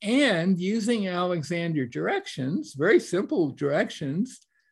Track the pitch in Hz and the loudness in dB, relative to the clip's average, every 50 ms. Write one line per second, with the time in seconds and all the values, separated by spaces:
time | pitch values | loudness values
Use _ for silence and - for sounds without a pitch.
0 | 214 202 240 277 294 254 190 165 170 190 190 170 180 190 220 233 196 233 240 214 | -2 0 2 4 4 4 4 2 2 2 2 2 0 0 0 0 0 0 0 0
1 | 196 185 180 175 180 180 180 170 135 151 175 170 170 170 160 151 131 117 123 151 | 0 -2 -2 0 0 0 0 -2 -2 -2 -2 -2 -2 0 0 -2 -2 -2 -4 -4
2 | 170 208 392 392 392 - - - 127 131 170 311 302 - - 131 151 196 349 339 | -2 0 -2 -2 -4 -6 -8 -6 -4 -2 -2 -4 -4 -6 -4 0 4 6 6 4
3 | 226 - 175 175 - - 208 208 160 135 127 - 143 139 143 175 226 - - - | 4 2 -2 -2 -2 0 0 0 0 0 0 -2 -2 0 2 0 0 -2 -4 -6
4 | 160 135 143 175 247 - - - _ _ _ _ _ _ | -6 -4 -2 -2 -4 -4 -6 -16 _ _ _ _ _ _